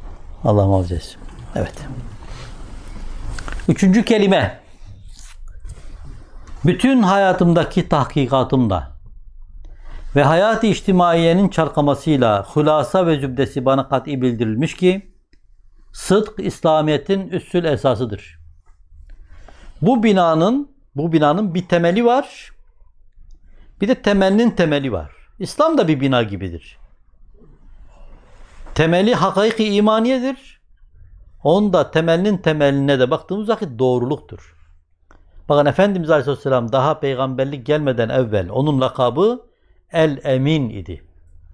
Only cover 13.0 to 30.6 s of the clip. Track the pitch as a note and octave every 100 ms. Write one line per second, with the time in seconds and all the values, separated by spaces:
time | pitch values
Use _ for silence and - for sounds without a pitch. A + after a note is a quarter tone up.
13 | F3 D3 C3+ B2+ C3 C#3+ B2+ C3+ C3 C3
14 | D3+ C3+ B2+ A2+ A2+ A2 D#3 - F3+ F#3+
15 | - - _ _ _ _ - - - -
16 | - G3 G#3+ - - - E3 D#3 D3+ D3+
17 | D3 G3 F3+ F3 - F3+ E3 B2+ C3+ A2
18 | B2 G2+ - - - - - - _ -
19 | - - - - - - - - E3+ B3+
20 | A3 F#3+ E3+ D#3+ F3+ C4+ C#4+ _ _ C#3
21 | E3 D#3+ D3+ E3+ G#3+ E3+ F3 F3 E3+ F#3+
22 | A#3 B3+ C#4+ - - - - - - _
23 | - - - - - - - - G3+ B3+
24 | - G3+ F#3+ G3+ A#3 - E3 C#3+ C3+ F#2+
25 | D2 - - - F#3+ - D#4+ D4+ F3 D3
26 | C3+ B2 A2 G2 F#2 E2 - - - _
27 | _ _ - - - - - - - -
28 | - - - - - - - - D#3+ F3
29 | G#3 G3 F#3 F#3+ A3 A3 G#3+ G3+ G#3 A3
30 | A3+ C4 B3+ C4 - -